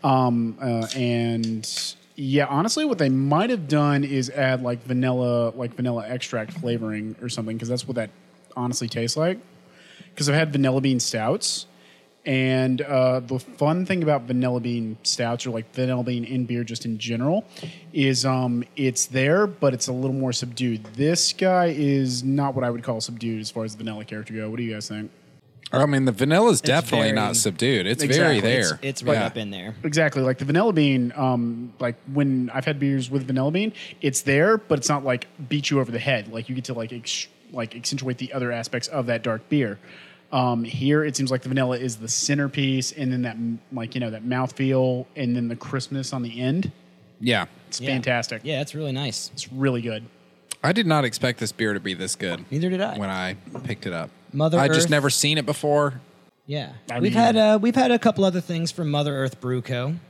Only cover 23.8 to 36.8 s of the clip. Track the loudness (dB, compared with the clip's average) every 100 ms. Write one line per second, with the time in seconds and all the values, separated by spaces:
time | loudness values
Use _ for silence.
23.8 | -8 -8 -10 -10 -8 -8 -6 -4 -4 -6
24.8 | -8 -8 -10 -14 _ -20 _ -20 -2 2
25.8 | 4 4 2 2 4 6 6 4 4 2
26.8 | 2 2 2 2 2 2 0 2 2 2
27.8 | 2 0 2 4 4 4 4 2 2 0
28.8 | -6 -4 0 2 0 -4 -8 -8 -10 -6
29.8 | -2 2 2 2 0 0 2 4 4 4
30.8 | 4 4 0 0 0 2 0 -4 -10 -4
31.8 | -4 -4 -4 0 2 2 0 -2 -2 0
32.8 | 0 0 0 -4 0 0 2 0 -2 -4
33.8 | -18 -4 -2 0 2 4 6 4 2 0
34.8 | 2 -2 0 -2 -4 -14 -4 -4 2 0
35.8 | 0 -2 0 -2 -2 -10 -6 -8 -6 -8